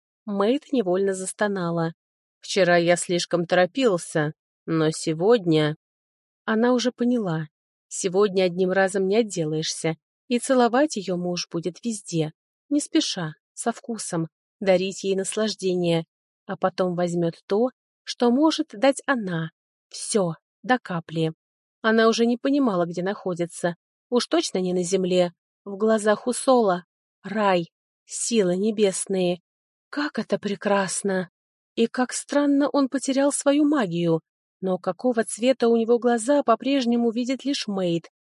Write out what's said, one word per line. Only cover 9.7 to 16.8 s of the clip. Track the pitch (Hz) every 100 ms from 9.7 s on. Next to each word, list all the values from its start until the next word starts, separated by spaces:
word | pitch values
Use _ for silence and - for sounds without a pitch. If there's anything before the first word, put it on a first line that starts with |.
| - 160 160 _ _ -
и | 240
целовать | - 254 240 247 302 214
её | 185 175
муж | 175 175 -
будет | 170 175 170
везде, | 233 208 - 165 151 - _ _ -
не | 285
спеша, | - - - 190 156 - _
со | - 233
вкусом, | - - 220 - 170 165 _ _ -
дарить | 202 180 190 185
ей | 190 190
наслаждение, | 190 214 214 190 185 180 175 165 165 _ _ _ -
а | 190
потом | 185 -